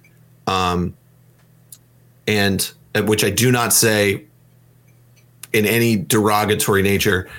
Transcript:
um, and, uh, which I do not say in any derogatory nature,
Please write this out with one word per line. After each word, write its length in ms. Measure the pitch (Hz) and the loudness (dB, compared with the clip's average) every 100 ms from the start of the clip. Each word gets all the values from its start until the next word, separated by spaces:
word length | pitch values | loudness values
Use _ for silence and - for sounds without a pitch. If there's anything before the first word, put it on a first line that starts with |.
| _ _ _ _ - | _ _ _ _ -4
um, 460 | 95 92 90 87 - _ _ _ _ _ _ - - _ _ _ _ - | -2 -2 -2 -4 -8 _ _ _ _ _ _ -20 -20 _ _ _ _ -4
and, 420 | 107 101 92 - - _ 107 | 0 0 -2 -6 -12 _ -2
uh, 80 | |
which 200 | 101 107 | 0 0
I 60 | 104 | 0
do 220 | 95 123 | 0 0
not 220 | 123 117 | 2 0
say 500 | - 113 107 101 98 - _ _ _ _ _ _ _ _ _ _ - - | 2 2 2 2 -2 -8 _ _ _ _ _ _ _ _ _ _ -20 -6
in 120 | 110 104 | -2 0
any 300 | 113 117 107 | 0 0 0
derogatory 840 | 80 110 104 104 104 107 - 98 | 0 0 2 0 0 -2 0 0
nature, 460 | 95 98 107 90 - | 2 0 0 -2 -4